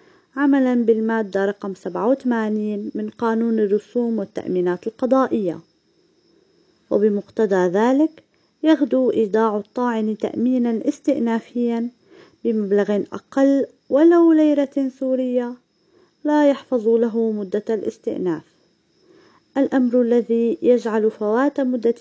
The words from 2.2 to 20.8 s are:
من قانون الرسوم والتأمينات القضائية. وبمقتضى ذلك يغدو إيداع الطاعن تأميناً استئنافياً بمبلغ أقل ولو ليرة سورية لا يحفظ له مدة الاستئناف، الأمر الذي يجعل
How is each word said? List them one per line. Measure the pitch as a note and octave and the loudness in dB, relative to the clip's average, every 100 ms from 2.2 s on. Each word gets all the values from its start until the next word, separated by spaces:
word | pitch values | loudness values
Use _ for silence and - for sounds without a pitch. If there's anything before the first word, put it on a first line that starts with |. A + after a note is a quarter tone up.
| B3+ A#3 G#3+ G#3+ G#3+ G#3 G#3+ G#3+ | -2 -2 -2 -4 -4 -6 -8 -8
من | G#3+ | -10
قانون | - A#3 A3+ A#3 A3 | -6 -4 -2 -2 0
الرسوم | G3+ G#3 - B3 A#3 A3 | 0 -2 -2 -4 -4 -4
والتأمينات | G3 - - F3+ F3+ F3 A3 | -6 -10 -6 -2 -2 -4 -8
القضائية. | - B3 C4 B3+ A#3 F#3 E3 _ _ _ _ _ _ _ _ _ _ _ _ - | -6 0 2 2 -2 -4 -6 _ _ _ _ _ _ _ _ _ _ _ _ -4
وبمقتضى | G#3 G#3+ G3+ - - G#3+ F#3 | 0 0 -2 -6 -4 -2 0
ذلك | F3+ F#3+ A#3+ C4+ D#4 - _ _ _ - | 0 0 0 2 0 -4 _ _ _ -4
يغدو | D#4 C#4+ B3+ C4 B3+ | 0 0 0 0 0
إيداع | - G#3+ G#3+ A3+ G#3 | 0 0 0 0 -2
الطاعن | - - B3 A3+ A3 G#3+ | -8 -6 -4 -2 -4 -4
تأميناً | - - A#3+ B3+ A#3+ A3+ - | -6 -2 -2 0 -2 -2 -4
استئنافياً | - - C4 A#3 A3+ - A#3+ A#3+ A#3 A#3+ _ _ - - _ | -4 -4 -2 -2 -4 -6 -4 -4 -4 -6 _ _ -20 -20 _
بمبلغ | A#3 A3 G3 G3+ G3+ G#3 - | -4 -2 0 0 0 -2 -4
أقل | - _ C4+ C#4 C#4 - _ - | -10 _ 2 2 2 -2 _ -2
ولو | C4+ E4 E4+ E4+ | 4 6 6 6
ليرة | D#4 D4+ C#4+ C#4 C#4 C4 - | 6 4 2 0 -2 -4 -4
سورية | C4 B3+ B3+ B3 A#3+ B3 _ _ _ _ _ _ | -2 -2 0 -2 -4 -12 _ _ _ _ _ _
لا | D4 D4+ D4 | 0 4 4
يحفظ | C4+ - B3+ G#3+ | 2 -2 -2 2
له | A3+ A#3 A3+ A3+ | 2 2 0 -2
مدة | G#3 F#3+ G#3 G#3 | -2 -4 -6 -4
الاستئناف، | A3 A3 - A#3 G3 F3+ D#3 _ _ _ _ _ _ _ _ _ _ _ C#4 | -4 -4 -8 -8 -4 -4 -4 _ _ _ _ _ _ _ _ _ _ _ -2
الأمر | C#4 C4+ B3 B3 | 0 2 2 2
الذي | A#3 A#3+ A3+ A#3 A#3 - | 2 2 2 0 0 0
يجعل | - B3 | 2 2